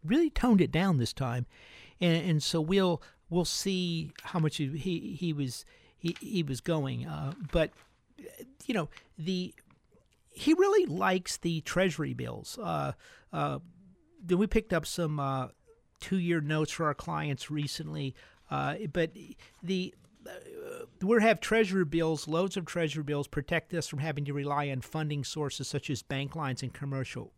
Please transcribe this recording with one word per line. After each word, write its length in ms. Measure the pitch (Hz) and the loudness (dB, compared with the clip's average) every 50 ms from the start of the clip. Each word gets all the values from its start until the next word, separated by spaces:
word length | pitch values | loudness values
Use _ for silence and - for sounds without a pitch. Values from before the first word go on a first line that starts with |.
| - | 0
really 240 | 151 214 302 339 311 | 2 4 4 4 4
toned 320 | - - - 254 226 196 | 2 2 6 6 8 8
it 100 | 175 120 | 6 6
down 260 | 127 156 185 196 175 135 | 4 2 4 4 4 4
this 160 | 120 - - | 2 0 -2
time. 340 | - 135 123 117 123 127 - _ - - - - - - - - _ | -4 -4 -2 -2 -2 -4 -6 _ -20 -20 -20 -20 -20 -20 -20 -6 _
And, 300 | 180 175 165 170 156 185 | 4 4 4 4 4 2
and 140 | 160 151 143 | 2 2 2
so 180 | - - 165 | 2 0 0
we'll, 400 | 156 156 190 196 190 180 170 139 - - _ _ _ _ | 2 4 4 4 4 4 2 0 -4 -12 _ _ _ _
we'll 160 | 165 175 175 | 0 0 0
see 680 | - - - - 196 190 185 180 175 170 160 160 147 - - | 0 -2 -2 -2 0 0 0 0 0 -2 -2 -4 -6 -10 -12
how 180 | - - - 180 | -14 -6 -2 2
much 180 | 156 156 - - | 0 2 0 0
he, 100 | 151 135 143 165 | -4 -4 -4 -4
he, 380 | 127 190 175 165 - - 196 147 | -4 -2 -2 -2 -4 -6 -8 -4
he 140 | 185 170 156 | -2 -2 -2
was, 320 | 143 143 131 123 - - - - - _ - _ _ | 0 -2 -4 -4 -8 -14 -16 -20 -20 _ -20 _ _
he, 180 | - 165 175 - | -4 -4 -4 -4
he 240 | - - 226 185 165 | -8 -4 -2 -2 -2
was 180 | 143 135 120 | -2 -4 -6
going. 460 | - - 170 156 143 135 127 120 123 165 | -2 -2 0 0 0 -2 -4 -6 -6 -8
Uh, 260 | 156 147 151 135 170 285 214 143 | -8 -6 -6 -6 -8 -8 -10 -2
but, 200 | - 170 160 - - _ - _ _ _ _ _ _ - - - - - - 254 - _ - | 2 2 2 2 -2 _ -20 _ _ _ _ _ _ -20 -20 -20 -18 -18 -20 -20 -20 _ -6
you 100 | - 240 | -4 -2
know, 140 | 180 156 147 - - - _ _ - | -2 -2 -4 -8 -18 -20 _ _ -8
the, 380 | 156 165 190 180 180 180 - - _ _ - _ _ _ _ _ _ _ _ _ _ _ | -4 -2 -2 -2 -4 -6 -10 -16 _ _ -20 _ _ _ _ _ _ _ _ _ _ _
he 240 | _ - - 285 330 | _ -4 4 4 6
really 320 | 359 381 403 392 440 359 | 8 8 6 8 6 4
likes 520 | 262 147 180 196 190 185 190 185 - - - | 4 0 0 2 2 2 2 0 -4 -8 -4
the 240 | - 170 170 160 | -2 0 0 0
treasury 520 | 151 - - 180 190 190 151 - 156 139 127 | -2 -2 0 2 2 2 2 -2 -4 -4 -4
bills. 460 | 120 127 117 113 104 - - - - | -6 -6 -8 -8 -10 -10 -12 -10 -8
Uh, 300 | 220 170 165 151 143 139 123 - - - - - _ _ | -6 -2 -2 -2 -2 -2 -4 -8 -14 -20 -20 -20 _ _
uh, 280 | - 156 147 147 139 131 - - - - - - - _ _ _ _ - 233 | -4 -4 -2 -2 -4 -6 -10 -14 -20 -20 -20 -20 -20 _ _ _ _ -18 -2
then 140 | 165 180 175 | 0 2 2
we 80 | 208 | 4
picked 280 | 208 - 220 214 - 185 | 4 4 2 2 2 0
up 120 | 165 151 | 0 0
some, 340 | - - - 170 156 151 147 | -2 -4 -2 -2 -2 0 -2
uh, 280 | 139 139 135 131 131 - - _ _ _ - _ _ _ _ _ | -2 0 0 -2 -4 -6 -8 _ _ _ -20 _ _ _ _ _
two-year 420 | - - 190 190 175 170 170 165 | -6 -2 0 0 2 2 2 0
notes 280 | 151 143 156 156 156 151 | 2 0 2 2 0 0
for 160 | - - 165 | 0 -2 0
our 80 | 151 143 | -2 -2
clients 560 | - - - 160 151 151 147 143 127 - - | -2 -6 -6 -4 -4 -2 -2 -4 -4 -4 -6
recently. 640 | 147 151 147 139 - - 160 151 151 151 143 135 127 - - - - - _ _ | -4 -4 -2 -4 -4 -6 -8 -8 -6 -4 -4 -6 -6 -8 -18 -20 -20 -20 _ _
Uh, 240 | - - 71 - - - 220 151 | -4 -2 -2 -2 -4 -4 -6 -4
but 240 | 139 185 165 165 - - 180 - - - - - _ _ - | 0 0 0 0 -2 -10 -18 -18 -18 -20 -20 -20 _ _ -6
the, 320 | 170 190 185 180 185 - _ _ - _ _ - - | -2 -2 -2 -2 -4 -8 _ _ -20 _ _ -18 -16
uh, 560 | 190 - - - - - - - - - - - _ - | -16 -16 -16 -16 -14 -14 -12 -12 -12 -12 -14 -16 _ -4
we 200 | - 190 233 233 | 2 6 6 8
have 180 | 208 226 214 - | 8 6 6 4
treasury 460 | - - 214 226 226 185 185 190 180 | 2 2 4 4 4 4 4 2 2
bills, 420 | 151 147 165 165 160 160 147 - - | 4 2 2 2 2 0 0 -2 -2
loads 300 | 151 165 185 196 - 196 | 0 2 2 2 0 -4
of 80 | 175 | -6
treasury 400 | - - 180 165 156 135 156 151 | -4 -2 0 0 0 0 -2 -2
bills 200 | 139 147 143 143 | -2 -2 -2 -2
protect 480 | - - 151 139 - 175 165 - _ - | -2 -4 -6 -4 0 0 -2 -2 _ -4
us 140 | 170 147 - | -4 -4 -4
from 120 | - 139 | -4 -4
having 260 | 143 160 151 139 147 | -2 -2 -2 -2 -2
to 80 | 139 143 | -2 -2
rely 340 | 143 139 143 143 147 147 143 | -2 -2 0 0 0 0 0
on 140 | 139 131 | -2 -4
funding 420 | 120 - - 156 156 151 147 147 131 | -6 -6 -4 -2 -2 -2 -2 -2 -4
sources 420 | - - 156 151 139 - - 143 | -6 -4 -4 -4 -4 -4 -6 -8
such 240 | - - 147 - - | -4 -4 -6 -4 -2
as 140 | 147 117 - | -6 -6 -4
bank 320 | _ 139 135 139 139 - | _ -6 -4 -4 -6 -6
lines 260 | 165 151 135 131 - | -4 -4 -4 -4 -4
and 120 | - 127 - | -6 -8 -8
commercial 580 | - 147 139 139 135 131 - - 120 110 - _ | -8 -8 -6 -4 -4 -4 -6 -8 -10 -12 -12 _